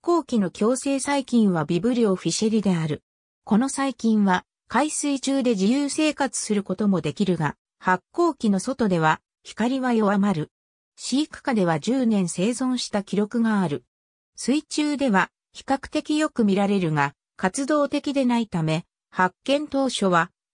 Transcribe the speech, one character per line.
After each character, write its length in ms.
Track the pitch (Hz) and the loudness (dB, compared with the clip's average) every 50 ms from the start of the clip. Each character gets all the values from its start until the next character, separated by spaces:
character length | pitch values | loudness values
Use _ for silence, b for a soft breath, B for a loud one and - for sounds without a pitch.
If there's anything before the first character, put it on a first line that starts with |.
| - | -2
光 220 | - 349 330 294 | 0 0 0 0
器 140 | - 254 226 | 0 -2 0
の 100 | 196 180 | 0 -2
共 260 | - - 208 220 262 | -2 -2 0 0 0
生 240 | 254 - 277 277 269 | -2 -2 -2 -2 -2
細 240 | - 285 285 277 269 | -2 -2 -2 -2 -2
菌 300 | - - 233 220 202 180 | 0 2 2 4 4 2
は 120 | 165 151 | 0 0
ビ 140 | 143 170 175 | 0 -2 0
ブ 140 | 175 233 262 | 0 0 0
リ 140 | 240 233 208 | 2 2 2
オ 80 | 190 | 0
フ 140 | 180 - 170 | 0 -2 -4
ィ 20 | |
シ 160 | 165 - 214 220 | -2 0 0 0
ェ 20 | |
リ 140 | 214 226 202 | 0 0 0
で 120 | 202 185 | 0 0
あ 120 | 165 160 156 | 0 -2 -4
る。 160 | 147 - - _ _ _ _ _ _ _ _ | -4 -6 -8 _ _ _ _ _ _ _ _
こ 160 | - 220 202 | 0 2 2
の 100 | 262 277 | 2 0
細 240 | - - 277 277 254 | -2 -2 -4 -4 -4
菌 320 | - - 226 220 214 202 | -2 0 2 2 4 4
は、 180 | 196 180 185 - _ _ _ _ _ | 4 2 0 0 _ _ _ _ _
海 220 | - 226 285 311 | 0 0 0 0
水 300 | - - - 294 277 262 | -2 -4 -2 -2 -2 -2
中 220 | - 269 269 277 247 | -2 -2 0 0 2
で 80 | 247 | 0
自 160 | 233 190 190 202 | 2 2 2 2
由 200 | 247 285 285 277 | 2 2 0 -2
生 280 | - - 311 311 277 | 0 0 0 0 0
活 260 | - 277 262 - - | 0 -2 -4 -4 -6
す 120 | - - 214 | -4 -2 -2
る 80 | 202 196 | -2 -2
こ 120 | - 190 | -4 -4
と 120 | - 208 208 | -2 0 2
も 120 | 196 170 | 2 2
で 140 | 156 151 143 | 0 -2 -2
き 100 | - 208 | 0 0
る 120 | 190 180 160 | 0 0 0
が、 180 | 160 143 - - _ _ _ _ | 0 -4 -4 -8 _ _ _ _
発 260 | - - 185 185 - _ | -2 -2 -2 -2 -2 _
光 240 | - - 349 339 285 | -2 0 0 0 0
器 140 | - - 214 | 0 0 0
の 100 | 196 185 | 0 0
外 300 | - - 269 - 233 208 | -2 -4 -4 -2 0 0
で 80 | 185 170 | 2 2
は、 240 | 160 156 156 - _ _ _ _ _ | 2 2 0 0 _ _ _ _ _
光 360 | - - - 208 247 262 269 | -16 -6 -4 -2 -2 -2 -2
は 140 | 254 254 240 | 0 0 2
弱 240 | 226 214 196 202 208 | 2 2 2 2 2
ま 160 | 196 208 190 | 2 2 0
る。 160 | 156 151 - _ _ _ _ _ _ _ _ _ | 0 -4 -6 _ _ _ _ _ _ _ _ _
飼 260 | - - - 240 269 | -14 -8 -2 -2 -2
育 220 | 302 - - - - | -2 -2 -6 -8 -4
下 100 | - 254 | -2 0
で 100 | 214 185 | 2 2
は 160 | 170 160 151 | 2 0 0
十 280 | - 208 247 269 254 226 | 0 0 0 0 2 2
年 200 | 220 202 185 170 | 2 2 0 0
生 220 | - - 175 220 | -2 -2 -2 -2
存 300 | 247 - 262 254 254 240 | -2 -2 -2 -2 -2 -4
し 100 | - - | -4 -4
た 140 | - 208 196 | -4 -6 -4
記 140 | - - 208 | -4 -2 -2
録 260 | 208 208 - 240 233 | -2 -2 0 0 0
が 180 | 226 220 202 | 2 2 2
あ 60 | 190 160 | 0 0
る。 180 | 143 - - _ _ _ _ _ _ _ _ _ _ | -2 -4 -8 _ _ _ _ _ _ _ _ _ _
水 280 | - - - 262 311 - | -8 -2 -2 0 0 -2
中 340 | _ - - 302 294 294 247 | _ -4 -2 0 0 0 0
で 140 | 277 269 | 0 2
は、 180 | 196 190 170 - _ _ _ _ _ | 2 2 0 0 _ _ _ _ _
比 100 | - - | -16 -4
較 140 | - 269 277 - - | -4 -4 -4 -4 -4
的 280 | - 302 294 - 311 302 | -4 -4 -2 -2 0 0
よ 140 | 311 311 | 0 0
く 120 | - - 233 | 0 0 2
見 120 | 202 190 | 2 2
ら 100 | 196 202 | 2 2
れ 140 | 196 208 196 | 0 0 0
る 120 | 180 160 | 0 0
が、 220 | 156 151 143 143 - _ _ _ _ | 0 0 0 -2 -4 _ _ _ _
活 320 | - - 185 - - 277 254 | -6 -4 -4 -2 -2 -2 0
動 200 | 311 302 285 277 | 0 2 2 0
的 260 | - 285 - 294 269 | -2 -2 -2 -2 0
で 120 | 277 269 | 0 2
な 140 | 247 240 233 | 2 2 0
い 80 | 233 - | -2 -2
た 160 | - 175 160 | -2 -2 0
め、 240 | 156 156 160 - _ _ _ _ _ | 0 0 -2 -4 _ _ _ _ _
発 240 | - - 185 180 - _ _ | -2 0 0 0 0 _ _
見 240 | - 269 294 302 285 | 0 0 0 0 -2
当 220 | - 277 269 262 | -2 0 0 0
初 180 | 247 - 202 190 | 0 0 0 2
は、 240 | 180 170 165 180 - _ _ _ | 4 2 2 0 -4 _ _ _